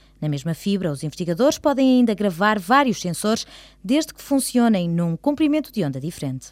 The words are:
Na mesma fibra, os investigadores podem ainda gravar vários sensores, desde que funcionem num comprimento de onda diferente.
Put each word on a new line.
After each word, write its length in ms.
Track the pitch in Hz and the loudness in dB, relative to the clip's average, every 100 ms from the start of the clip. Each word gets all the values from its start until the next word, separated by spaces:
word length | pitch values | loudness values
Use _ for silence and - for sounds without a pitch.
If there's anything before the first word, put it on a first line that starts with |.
| _ _ | _ _
Na 80 | 151 | -6
mesma 240 | 143 151 | -4 -4
fibra, 380 | 160 202 196 180 | -4 -2 -2 -2
os 120 | 139 | -4
investigadores 540 | 151 - 175 165 269 - | -8 -6 -4 0 0 2
podem 400 | 294 269 262 254 | 0 2 4 6
ainda 160 | 233 | 4
gravar 460 | 196 208 165 208 214 | 2 -2 0 0 0
vários 420 | 170 269 269 190 | 2 2 2 0
sensores, 460 | 180 160 208 226 - - - _ | -4 -4 -2 -2 -4 -16 -20 _
desde 300 | 190 285 311 | 0 0 0
que 80 | - | -10
funcionem 680 | - 277 - 247 233 196 170 | -2 -2 0 2 2 2 0
num 280 | 170 170 165 | 0 0 -2
comprimento 560 | 285 294 311 302 - | -2 0 2 2 -2
de 100 | 214 | -4
onda 160 | 151 131 | -4 -4
diferente. 500 | 151 - 143 131 - | -8 -8 -8 -8 -12